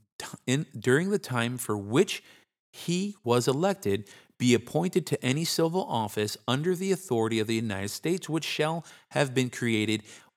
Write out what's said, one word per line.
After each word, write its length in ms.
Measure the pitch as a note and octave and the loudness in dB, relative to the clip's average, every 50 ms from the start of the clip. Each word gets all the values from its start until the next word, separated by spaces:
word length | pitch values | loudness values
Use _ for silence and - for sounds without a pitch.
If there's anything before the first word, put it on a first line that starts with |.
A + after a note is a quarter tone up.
| _ _ _ - - - - - - - | _ _ _ -16 -14 -14 -14 -8 -2 0
in, 180 | B2+ C#3+ D#3+ - - A2+ | 0 0 0 -4 -8 -2
during 300 | G#2 B2+ B2+ D3 F3 G3 | 2 4 6 6 4 2
the 100 | G#3 G3 | 0 -2
time 380 | - - B2+ A#2+ A#2 A#2+ B2+ B2 | -2 -2 -2 0 0 0 -2 -4
for 200 | - - G#2+ G#2 | -4 -4 -4 -4
which 460 | G2 G2+ A2+ D3 G#3+ A3 - - - - - - _ _ _ _ _ _ | -2 0 2 2 2 2 0 -8 -10 -16 -20 -20 _ _ _ _ _ _
he 440 | - - - - E3+ F3+ G3 G3+ G3+ - - | -18 -10 -4 -2 -2 -2 -2 -4 -6 -4 0
was 240 | A#2+ A#2+ B2 A#2+ D3 | 2 2 4 4 2
elected, 580 | C3 C#3 E3+ G3+ F#3+ F#3+ - G2+ G2 G#2 G#2+ - - - - _ _ - | 2 2 2 0 0 0 0 0 0 0 -2 -6 -18 -20 -20 _ _ 0
be 140 | B2+ B2 A#2+ | 4 4 4
appointed 520 | A2 A2+ - - D#3 E3+ F#3 - F#3 D3+ | 4 4 0 -2 -2 0 0 0 0 0
to 180 | - D3 - - | 0 -2 -2 0
any 200 | B2 C3 D3+ E3+ | 0 0 0 -2
civil 400 | - - - E3 D#3+ E3 F#3+ F#3+ | -2 0 0 0 0 0 -2 -4
office 540 | - - A2+ A2 G#2 - G#2+ G#2 G#2 - - _ - | -2 -2 -2 -2 -2 -2 -2 -4 -4 -4 -6 _ -2
under 260 | B2 C3+ D#3 F3+ F#3 | 0 0 0 0 -2
the 200 | E3+ F#3 F#3+ F#3 | 0 0 0 -2
authority 440 | E3+ - - B2+ A2+ A2 A2+ A2+ A2 | -2 -2 -2 0 0 2 2 2 0
of 80 | A2 A2 | 0 0
the 80 | A2+ | 0
United 340 | A2 A2+ A2 G2 F#2+ G2 G#2 | -2 -2 -2 -4 -4 -4 -6
States, 400 | - - - D#3 F3 F#3 - - | -6 -4 -4 -2 -4 -4 -4 -4
which 160 | D3+ E3 D#3 | -6 -4 -4
shall 400 | - - - D3+ D#3 E3 E3+ - - - - _ - | -4 -2 -2 -2 -2 -2 -4 -8 -12 -18 -20 _ -4
have 240 | - - D3 C3+ B2+ | 0 0 0 0 2
been 160 | C3 B2+ B2 | 0 0 -2
created, 540 | - - B2+ A#2+ A2+ G#2+ G#2+ G#2+ A2 G#2+ - - - - - _ _ | -2 -2 0 0 2 2 2 2 0 -2 -4 -8 -20 -20 -20 _ _